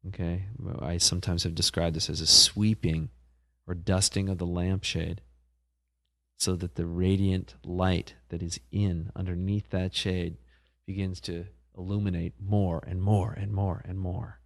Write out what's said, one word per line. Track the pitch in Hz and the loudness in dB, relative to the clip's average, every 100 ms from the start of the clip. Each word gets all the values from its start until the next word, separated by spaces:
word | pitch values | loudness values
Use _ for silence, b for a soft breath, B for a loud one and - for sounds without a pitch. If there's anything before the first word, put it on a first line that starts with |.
| 95 | -10
Okay, | 98 85 90 98 - | -6 -4 -4 -6 -8
well, | - - | -8 -6
I | 69 87 | -4 2
sometimes | - 90 95 85 | 2 2 0 0
have | 85 82 | 0 0
described | 85 - 85 80 | 0 2 0 0
this | - | -2
as | 73 | -2
a | 80 | 6
sweeping | - - - 107 110 85 80 78 - _ _ _ _ - | 6 6 4 2 4 2 0 -2 -8 _ _ _ _ -8
or | |
dusting | 87 87 92 95 104 95 | -6 0 2 2 0 -2
of | 90 | -2
the | 87 | -2
lampshade | 87 90 95 - 82 82 85 - _ _ _ _ _ _ _ _ _ _ _ | 0 2 0 0 -2 -4 -6 -12 _ _ _ _ _ _ _ _ _ _ _
so | - 92 | -2 -2
that | 87 - | -4 -4
the | 85 | -4
radiant | 85 92 95 98 92 - - | 2 4 4 4 2 -2 -14
light | - 90 92 90 - - _ | -8 0 2 2 -2 -16 _
that | 87 | -6
is | 87 - - | -6 -6 -6
in, | 98 101 85 90 - | 0 0 0 -4 -6
underneath | 92 90 95 104 - | -4 -2 0 -2 -2
that | 95 92 - | -2 -2 -2
shade, | 101 92 85 - b b b b - | -2 0 -2 -6 b b b b -8
begins | 98 95 92 | -4 -4 -4
to | - 85 95 - _ - | -8 -8 -10 -16 _ -12
illuminate | 90 101 101 87 85 - | -4 0 0 0 -4 -6
more | 98 104 95 80 - | 0 2 4 0 -4
and | 92 | -2
more | 95 107 107 | 4 4 2
and | - 101 | -4 -4
more | 98 98 82 - | 0 0 -2 -6
and | 95 | -6
more. | 92 90 - - | -4 -4 -8 -12